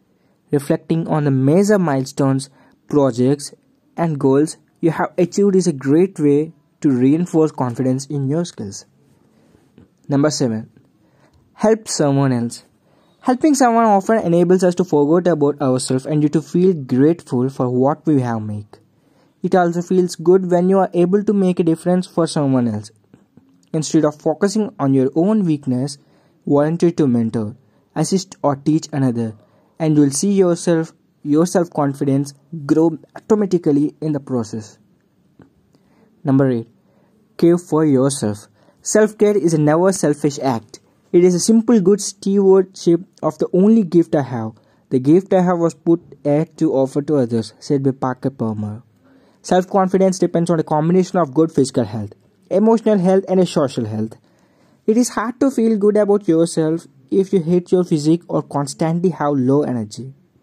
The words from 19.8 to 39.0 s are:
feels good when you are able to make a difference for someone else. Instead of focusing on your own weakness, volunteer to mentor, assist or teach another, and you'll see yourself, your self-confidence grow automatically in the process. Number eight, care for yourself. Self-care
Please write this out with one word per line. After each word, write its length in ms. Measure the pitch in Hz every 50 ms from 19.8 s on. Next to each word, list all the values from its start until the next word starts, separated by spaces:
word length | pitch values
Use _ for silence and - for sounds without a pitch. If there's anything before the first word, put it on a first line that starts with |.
| 170
feels 320 | - 185 185 180 170 -
good 340 | - 156 170 185 190 185 175
when 200 | 175 175 180 185
you 100 | 196 196
are 100 | 185 - -
able 280 | 175 175 175 190 208 202
to 100 | 220 208
make 260 | 202 185 185 175 190
a 40 | 175
difference 440 | 165 160 - - 175 180 185 180
for 180 | - - 175 165
someone 420 | 151 - 160 143 135 131 127 120
else. 220 | 113 107 104 104 - _ _ _ _ - _ _ _ _ - _ _ _ _ _ - -
Instead 320 | 160 147 - - 156 151
of 140 | 147 147 -
focusing 540 | - 165 151 - 202 196 202 220 208 - - -
on 160 | 143 135 135
your 160 | 135 127 135 -
own 320 | 160 170 202 220 214 190
weakness, 540 | 165 151 139 - 135 123 123 135 143 - - _ _ _ _ _ _ _ _ -
volunteer 420 | - 143 143 147 156 170 170 180 170
to 160 | 170 - 156
mentor, 500 | 131 120 117 113 113 110 117 107 104 131 _ _ _ _ _ _ _ -
assist 400 | - 156 - 196 190 - - - -
or 140 | - 143 135
teach 320 | 139 139 156 151 160 160 -
another, 440 | - 143 135 127 117 117 113 110 107 _ _ _ _ _ _ _ _
and 180 | - 160 156 156
you'll 140 | 147 147 139
see 220 | 139 - 196 202
yourself, 600 | 202 196 185 175 170 170 - 180 170 160 160 - _ _ _ _ _ _
your 240 | - 147 147 156 175
self-confidence 880 | 180 - 190 165 160 - 160 143 139 135 139 147 139 135 139 143 139 - _ _ - 165 160 143
grow 320 | 139 156 156 165 170 160 - - _ -
automatically 800 | - _ - 220 208 208 185 185 170 - 160 143 143 151 143 - -
in 100 | 151 156
the 80 | 147 139
process. 600 | 143 - 131 120 110 - - 110 101 - - _ _ _ _ _ _ _ _ _ _ _ _ _ - _ _ _ _ _ _ _ _ _ _ _ _ _ _ _ -
Number 260 | 147 135 135 139 131
eight, 180 | 123 117 117 _ _ _ _ _ _ _ _ _ _ _ _ _ _
care 220 | - 170 170 175 170
for 260 | 175 - 151 156 160
yourself. 640 | 151 135 127 131 139 135 - - 104 104 104 - _ _ _ _ _ _ _
Self-care 560 | - - - 214